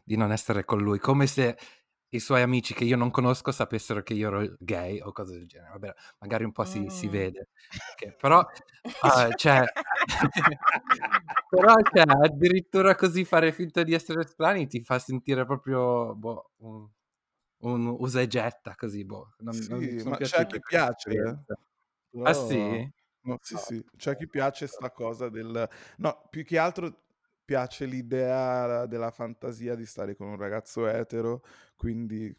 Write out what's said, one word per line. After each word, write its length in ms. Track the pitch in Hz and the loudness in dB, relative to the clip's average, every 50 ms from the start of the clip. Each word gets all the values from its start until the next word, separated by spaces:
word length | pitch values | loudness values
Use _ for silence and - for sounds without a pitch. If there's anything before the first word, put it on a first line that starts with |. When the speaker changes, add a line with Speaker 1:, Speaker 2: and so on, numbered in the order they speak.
| _ | _
Speaker 1:
di 120 | - 110 | -2 0
non 140 | 107 110 104 | 2 2 2
essere 320 | 110 110 - - 107 101 95 | 2 0 0 0 -2 -2 0
con 160 | - 113 104 | 0 0 0
lui, 180 | 104 104 101 101 | 2 2 0 2
come 280 | - - 135 143 143 | 2 2 4 4 4
se 300 | 135 - 139 127 117 117 - - - - _ _ _ _ _ _ _ | 2 2 2 0 0 -2 -4 -12 -20 -20 _ _ _ _ _ _ _
i 60 | - 113 | -8 -6
suoi 240 | - - 135 127 | -2 2 2 4
amici 320 | 123 123 127 123 - - - | 4 4 2 0 0 -2 -4
che 80 | - 123 | -2 0
io 120 | 117 127 | 2 2
non 140 | 120 120 120 | 2 2 0
conosco 420 | - 127 123 123 131 - - 143 | 0 2 2 2 2 0 -2 -4
sapessero 500 | 123 - 110 - 113 110 - - 113 104 | -4 -2 -4 -4 -4 -6 -6 -6 -6 -6
che 120 | - - 113 | -6 -4 -4
io 140 | 104 107 104 | -2 -2 -2
ero 280 | 98 101 104 95 - - | -2 -2 -4 -4 -6 -8
gay 420 | 90 87 101 87 87 90 101 101 | -6 -6 -4 -4 -4 -6 -8 -8
o 120 | - 101 | -10 -10
cose 260 | - - 101 92 90 87 | -12 -12 -12 -12 -14 -16
del 80 | 87 | -18
genere. 240 | 85 - 87 87 87 | -20 -20 -20 -20 -20
Vabbè, 240 | 95 98 104 98 92 _ - - - _ | -18 -14 -14 -14 -14 _ -20 -20 -20 _
magari 240 | 104 101 113 110 113 | -8 -6 -4 -4 -4
un 60 | 110 | -4
po' 120 | - - 107 | -4 -6 -6
si, 240 | 92 - 104 98 95 | -6 -6 -6 -8 -8
si 180 | 92 - 107 | -8 -8 -6
Speaker 2:
Mm. 40 | 104 | -4
Speaker 1:
vede. 380 | 101 98 95 95 98 - - - _ _ - - - - - - - | -2 -2 -2 -4 -6 -8 -14 -18 _ _ -20 -18 -16 -16 -16 -16 -14
Che, 160 | - 107 101 - - | -14 -14 -14 -8 -2
però, 260 | - 139 160 180 165 - - - - _ _ _ - | 4 6 6 6 6 4 -2 -20 -20 _ _ _ -16
Speaker 2:
<laughs> 460 | 233 - - - 135 135 127 120 117 | -14 -4 2 4 6 6 6 6 4
Speaker 1:
uhm, 40 | 113 | 2
cioè, 280 | - - 151 139 131 123 - - 302 - - 262 269 - | 2 4 6 6 6 6 4 0 -4 -4 -2 -2 -2 0
<laughs> 520 | - - - - 139 - 190 147 156 147 - - - - - - - - - 139 - - 262 - - - 539 - _ | 0 0 0 0 0 2 2 2 2 2 0 0 0 0 2 2 0 0 0 0 0 -2 -2 -2 -2 -6 -6 -2 _
però, 260 | 180 185 233 330 302 220 208 - | 4 8 10 10 10 10 8 6
cioè, 100 | - 185 160 151 139 139 147 | 6 8 8 8 8 8 6
addirittura 720 | 160 143 139 170 175 185 190 175 _ - 190 190 196 185 | 6 4 4 4 4 4 2 0 _ 2 4 6 6 6
così 280 | - 190 180 165 185 180 | 6 4 2 2 0 0
fare 280 | - 180 165 165 160 | 4 4 4 4 4
finta 300 | 156 - 175 156 - 175 | 2 0 -4 -2 0 0
di 120 | 165 160 165 | 2 2 2
essere 280 | 160 165 - 160 165 | 0 0 -2 -4 -4
estranei 440 | 160 - _ - 156 175 202 190 143 | -4 -4 _ 0 2 2 2 2 -2
ti 160 | 139 131 117 | -4 -6 -6
fa 160 | 117 - 127 127 | -4 -2 -2 -2
sentire 460 | - - 131 127 - 143 135 127 127 | -2 -4 -6 -4 -2 0 0 0 0
proprio, 680 | 123 139 131 - 135 135 127 123 123 123 120 117 110 107 | -2 -4 -6 -4 -2 -2 0 2 2 2 0 -2 -4 -8
boh, 360 | 107 107 117 110 - - _ _ _ | -10 -10 -10 -10 -10 -14 _ _ _
un 300 | 113 110 110 107 107 104 _ _ _ _ _ _ _ _ _ _ _ _ _ _ | -20 -18 -18 -18 -20 -20 _ _ _ _ _ _ _ _ _ _ _ _ _ _
un 260 | - 120 123 120 117 120 120 - | -6 -4 -2 -2 -2 -4 -4 -4
usa 220 | 123 127 123 127 | -4 -2 0 0
e 60 | 127 | 0
getta 480 | 113 123 120 107 120 - - - 107 92 | 0 0 -2 -2 -4 -6 -10 -14 -20 -14
così, 300 | - 123 107 101 101 98 | -10 -10 -8 -8 -8 -10
boh, 300 | 95 101 - - - _ _ | -12 -14 -16 -16 -20 _ _
non, 180 | 113 117 113 113 110 | -12 -10 -10 -10 -8
non 120 | 107 117 123 - | -8 -8 -6 -6
mi 60 | 127 | -6
Speaker 3:
Sì, 80 | 120 113 | -6 -8
Speaker 1:
son 120 | 110 127 | -6 -6
Speaker 3:
ma 60 | 139 | -6
c'è 20 | 139 | -4
Speaker 1:
piaciute 280 | 139 131 - 165 165 | -4 0 0 0 0
Speaker 3:
chi 120 | - - 104 | 0 -4 -10
Speaker 1:
queste 160 | - - 165 | -4 0 0
Speaker 3:
piace, 340 | 170 147 120 117 - - 101 | 2 2 0 -2 -4 -6 -4
eh. 20 | |
Speaker 1:
esperienze. 400 | 113 110 110 117 131 147 143 - 107 - _ _ _ _ _ _ _ _ _ _ - 120 | -2 -2 -2 -2 -4 -8 -10 -12 -14 -14 _ _ _ _ _ _ _ _ _ _ -8 -2
Ah, 100 | 120 156 | 0 0
Speaker 3:
Però, 20 | 160 | 2
Speaker 1:
sì? 580 | 143 127 113 135 117 104 107 117 113 120 143 - _ _ _ _ _ | 2 0 -2 -2 -2 -2 -2 -4 -6 -6 -10 -12 _ _ _ _ _
Speaker 3:
no, 160 | - 127 123 123 | -10 -10 -10 -10
sì, 140 | - - - | -10 -12 -12
Speaker 1:
No, 60 | - | -12
Speaker 3:
sì, 240 | - - 117 113 - _ _ | -10 -10 -10 -12 -12 _ _
c'è 200 | - - 143 139 | -10 -8 -6 -6
chi 60 | - | -6
Speaker 1:
esatto. 40 | 160 151 | -8 -8
Speaker 3:
piace 360 | - 139 135 139 135 - 147 | -4 -2 -2 -2 -2 -6 -10
sta 240 | 135 - - 127 123 | -12 -12 -12 -12 -12
cosa 380 | - - 120 113 117 107 123 120 | -10 -8 -8 -8 -6 -6 -8 -8
del... 400 | 107 113 113 113 117 117 113 - - - - - - - | -8 -10 -10 -8 -6 -4 -6 -6 -8 -12 -20 -20 -10 -6
No, 280 | - 156 - - _ _ | -4 -4 -4 -6 _ _
più 140 | - 160 147 | -14 -14 -8
che 140 | - 170 160 | -2 0 0
altro 440 | 165 180 175 185 170 156 - _ _ _ _ _ _ _ _ _ _ | 0 0 -2 -6 -10 -10 -10 _ _ _ _ _ _ _ _ _ _
piace 400 | - 139 131 127 123 - - 143 | -4 -4 -4 -4 -4 -8 -10 -8
l'idea 1040 | 127 127 127 120 117 127 127 127 127 131 131 131 127 127 127 123 120 120 120 123 | -8 -8 -8 -6 -4 -2 -2 0 0 0 0 0 -2 -2 -2 -2 -2 -2 -4 -4
della 240 | 117 117 117 113 117 | -6 -6 -6 -6 -6
fantasia 640 | - - 120 113 117 - - 123 117 113 117 120 120 | -6 -8 -10 -12 -12 -10 -12 -12 -10 -8 -8 -8 -6
di 100 | 117 113 | -8 -10
stare 300 | 104 - - 101 98 101 | -12 -10 -8 -8 -8 -8
con 120 | - 101 101 | -10 -12 -12
un 80 | 104 | -10
ragazzo 500 | 98 101 98 104 110 - - - 120 113 | -8 -8 -6 -6 -8 -8 -8 -6 -4 -2
etero, 560 | 110 110 117 113 - 117 117 113 117 120 127 - _ - - _ _ _ | -2 -2 -2 -4 -4 -4 -4 -4 -4 -4 -6 -10 _ -20 -20 _ _ _
quindi, 580 | _ - 117 113 117 117 107 107 107 110 101 - | _ -8 -6 -6 -6 -6 -8 -8 -8 -8 -10 -12